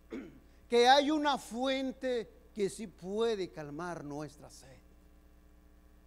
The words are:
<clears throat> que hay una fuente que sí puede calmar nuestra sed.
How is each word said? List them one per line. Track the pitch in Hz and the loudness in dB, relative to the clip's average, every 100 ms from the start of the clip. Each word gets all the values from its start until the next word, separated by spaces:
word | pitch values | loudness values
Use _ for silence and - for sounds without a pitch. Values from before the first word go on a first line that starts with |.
| - | -14
<clears throat> | - - - - - - | -12 -12 -16 -20 -20 0
que | 240 240 | 6 8
hay | 277 285 | 8 6
una | 311 294 262 | 2 2 0
fuente | - 226 262 262 262 - 262 247 208 - - | -2 -4 -2 0 -2 -4 -4 -4 -6 -12 -14
que | - 190 | -4 -4
sí | - 214 | -4 -12
puede | - 175 208 233 214 175 | -12 -6 -2 0 -2 -4
calmar | - 147 143 175 160 | -8 -12 -8 -8 -8
nuestra | 147 143 151 - 131 | -8 -8 -10 -12 -20
sed. | - - 131 - - - - - - - - - - - - | -20 -20 -20 -20 -20 -20 -20 -20 -20 -20 -20 -20 -20 -20 -20